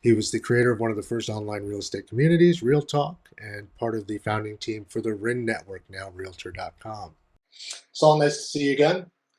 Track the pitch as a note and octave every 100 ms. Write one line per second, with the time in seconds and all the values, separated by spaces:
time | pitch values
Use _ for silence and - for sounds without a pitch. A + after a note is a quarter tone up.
0 | A#2+ A2 G#2+ A2 - A#2+ B2 A2+ A2+ G#2
1 | G2 A#2 A2 G#2+ G#2 G#2 G2+ G#2 F#2+ G2+
2 | - A2+ D3+ E3+ F3 E3+ A#2 D3 D3 D3
3 | C#3+ F3 _ - G#2+ G#2 G#2 _ A#2 A2
4 | G2+ G#2 - G#2+ G#2+ G#2+ - G#2+ G#2 -
5 | A2+ G#2 A2 B2 A2+ A2 F#2+ F#2+ _ F#2+
6 | G2 F#2 F#2 F2+ - F#2 F2+ - A2+ G#2+
7 | F#2 E2 _ _ _ - - - _ -
8 | D#3 D3+ D3 D3 - D3 C#3+ C3+ D3+ F#3
9 | F3+ _ _